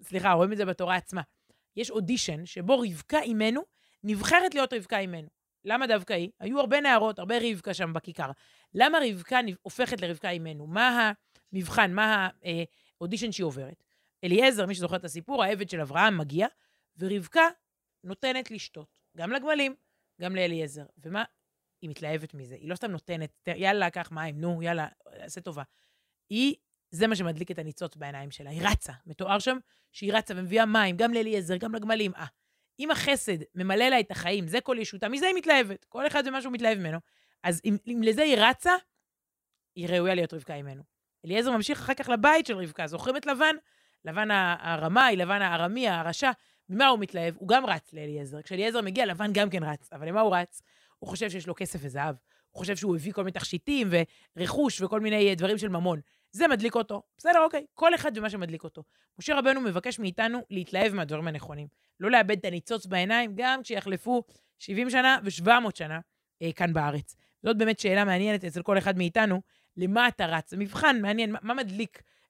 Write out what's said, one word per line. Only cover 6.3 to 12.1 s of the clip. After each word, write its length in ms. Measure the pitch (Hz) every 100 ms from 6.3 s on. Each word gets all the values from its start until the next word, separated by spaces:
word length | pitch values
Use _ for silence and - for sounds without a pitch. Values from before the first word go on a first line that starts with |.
| _
היו 200 | 190 277
הרבה 220 | 254 285
נערות, 380 | 285 233 220 196
הרבה 160 | 185 233
רבקה 320 | 233 196 202
שם 200 | 175 170
בכיכר. 380 | 160 - 170 135 143 _ _ _
למה 240 | 185 269 320 262
רבקה 320 | 190 170 254
נב-, 140 | 233 185
הופכת 400 | 190 - 247 240
לרבקה 280 | 180 160 196
אימנו? 380 | 175 160 151 151
מה 440 | 185 254 240 220 208 _ _ _
המבחן? 400 | 190 170 233 202
מה 220 | 185 214